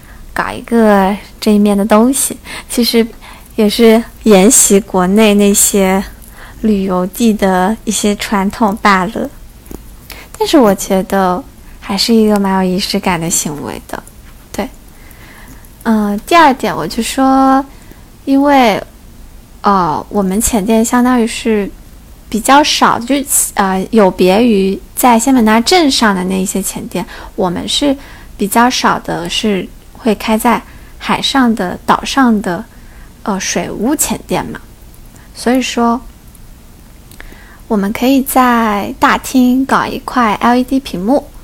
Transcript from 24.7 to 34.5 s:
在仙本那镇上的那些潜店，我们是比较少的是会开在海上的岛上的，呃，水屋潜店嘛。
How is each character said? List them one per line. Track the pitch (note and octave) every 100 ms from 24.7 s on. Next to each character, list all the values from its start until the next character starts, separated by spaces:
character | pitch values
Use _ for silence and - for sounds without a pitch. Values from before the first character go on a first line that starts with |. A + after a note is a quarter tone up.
| G3 -
在 | - B3+ A3+
仙 | C4
本 | C4
那 | G#3+ A3
镇 | A#3 F4+ D4+
上 | C4+ A3
的 | F#3+
那 | F#3 F#3+
些 | F#3+ G3
潜 | F#3 - -
店， | F3+ - - - -
我 | F#3
们 | F3 G3
是 | - C#4+ C4+ - - - -
比 | G3
较 | A#3 A#3+
少 | B3+ A3 -
的 | - D#3+ E3+
是 | - A3 F#3+ - - - -
会 | A3+
开 | G3+ - A3
在 | A#3+ A3 - - - -
海 | - -
上 | - C#4 B3
的 | A3 F3+ -
岛 | - -
上 | A3 C#4 B3 G#3+
的， | G3 F3 A#3 - - - - -
呃， | - F#3+
水 | - F#3 F3+
屋 | E3+ G#3+ D#4+
潜 | - - -
店 | E3+
嘛。 | D#3